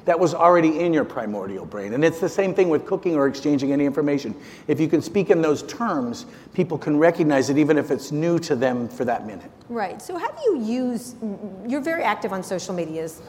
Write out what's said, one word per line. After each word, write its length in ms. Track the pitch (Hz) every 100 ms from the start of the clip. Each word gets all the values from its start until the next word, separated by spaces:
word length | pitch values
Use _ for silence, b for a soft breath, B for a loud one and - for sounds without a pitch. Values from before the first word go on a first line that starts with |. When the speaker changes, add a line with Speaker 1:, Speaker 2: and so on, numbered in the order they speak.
Speaker 1:
that 160 | - 170
was 140 | 170
already 440 | 160 170 175 160 156
in 100 | 175
your 140 | 156 117
primordial 600 | 127 107 104 98 95 -
brain. 280 | 104 101
And 100 | 123
it's 160 | 160 160
the 80 | 185
same 260 | - 190
thing 140 | 185 175
with 180 | 151 -
cooking 300 | 190 180 151
or 120 | 139
exchanging 440 | 135 147 143 139
any 140 | 139 143
information. 500 | 147 147 139 110 - B B -
If 100 | 139
you 80 | 156
can 120 | 160
speak 280 | - 202 175
in 120 | 170
those 220 | 165 -
terms, 600 | - - 233 151 120 117 - B B
people 260 | - - 151
can 220 | 160 147
recognize 500 | 165 170 151 135 127
it 80 | 143
even 200 | 147 147
if 140 | 139
it's 200 | 127 -
new 260 | 151 170 170
to 180 | 165 123
them 320 | 127 123 117
for 160 | - 120
that 200 | 113 104
minute. 240 | 92 - - -
Speaker 2:
Right. 320 | 233 185 214
So 160 | - 349
how 100 | 453
do 140 | 640 508
you 80 | 294
use, 560 | 220 247 247 233 - - 220 190 202 190 233
you're 140 | 285
very 240 | 311 330
active 300 | 226 214 208
on 100 | 190
social 300 | 180 180 180
medias, 480 | 180 156 160 160 -